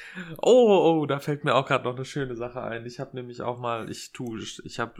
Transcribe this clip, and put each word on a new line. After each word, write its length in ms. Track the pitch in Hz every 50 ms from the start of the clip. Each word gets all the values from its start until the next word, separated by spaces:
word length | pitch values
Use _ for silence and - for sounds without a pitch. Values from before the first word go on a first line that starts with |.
| - - - 185 175 170 160 -
Oh, 600 | - 196 240 254 240 214 196 175 147 165 165 156
oh, 60 | 147
da 120 | 139 139 139
fällt 240 | - 151 147 143 -
mir 100 | 143 117
auch 120 | 135 135
grad 180 | - 139 120 110
noch 100 | 123 120
eine 80 | 131 131
schöne 300 | - - 147 135 127 120
Sache 260 | 113 120 123 127 127
ein. 220 | 110 107 113 117 117
Ich 140 | 120 120 -
hab 140 | 131 - -
nämlich 260 | 127 123 123 120 120
auch 160 | - 120 123 120
mal, 300 | 123 120 117 113 104 -
ich 220 | - - - -
tu, 240 | - - 127 117 113
ich 420 | 107 101 - - - - 147 - -
hab 180 | 117 117 - -